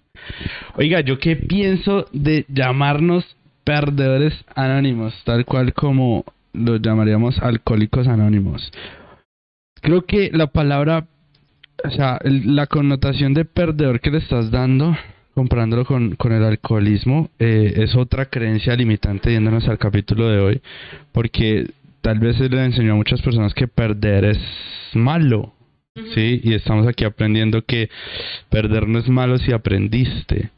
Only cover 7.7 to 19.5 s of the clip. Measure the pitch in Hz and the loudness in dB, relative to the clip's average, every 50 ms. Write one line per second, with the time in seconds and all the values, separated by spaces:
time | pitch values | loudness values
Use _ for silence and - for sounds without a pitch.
7.7 | 117 107 107 110 - 127 123 131 117 107 107 107 107 101 98 90 - - - - | 0 2 2 0 0 0 2 2 2 2 4 4 2 2 0 0 -4 -6 -10 -14
8.7 | - - - - - - - - - _ _ _ _ _ _ _ _ _ _ _ | -16 -18 -18 -18 -20 -20 -20 -20 -20 _ _ _ _ _ _ _ _ _ _ _
9.7 | _ _ - 147 170 185 180 - 202 208 196 - - 160 156 143 - 165 147 143 | _ _ -2 0 0 0 0 0 0 0 0 0 0 0 0 0 0 0 0 2
10.7 | 143 139 147 156 165 160 160 - _ _ _ _ _ _ _ _ _ _ - - | 2 0 2 0 0 -2 -2 -6 _ _ _ _ _ _ _ _ _ _ -20 -20
11.7 | _ - - - - - 139 127 127 - - 135 135 135 101 113 143 143 147 - | _ -10 -8 -6 -2 -2 -2 -2 -2 -2 -2 0 0 0 2 2 2 0 0 0
12.7 | - 151 143 139 139 135 139 139 131 120 143 135 139 160 160 - - 180 175 165 | 0 0 2 2 0 0 0 -2 0 0 0 0 0 0 -2 -2 -2 -2 0 0
13.7 | 156 147 147 131 120 117 - 147 143 160 - - 131 120 113 110 120 127 127 127 | 0 0 0 0 0 0 -2 -2 -2 -2 -2 -2 -2 -2 0 0 0 0 2 2
14.7 | 131 131 151 175 160 - - - - _ _ _ - 135 131 120 127 120 113 110 | 2 2 2 2 0 -2 -6 -12 -20 _ _ _ -4 -2 0 0 2 0 0 0
15.7 | 117 120 127 - 139 127 117 101 82 - - 120 113 110 110 110 107 - - - | 0 0 0 0 0 0 0 -2 -2 -2 0 0 2 2 2 2 0 0 -2 -2
16.7 | 117 107 101 104 107 101 - 127 135 160 160 - _ - 117 117 110 110 107 104 | 0 2 2 2 2 2 2 0 0 0 0 -2 _ -2 0 2 2 2 2 2
17.7 | - - 110 - - 127 127 - - 131 135 - - 127 113 110 110 104 - 135 | 2 0 0 2 2 0 0 0 -2 -4 -4 -4 -4 -4 -2 -2 -2 -2 0 0
18.7 | 120 127 123 113 107 - - 104 101 98 - 120 117 110 107 110 | 0 0 2 0 0 0 -2 -4 -4 -2 0 0 0 2 2 2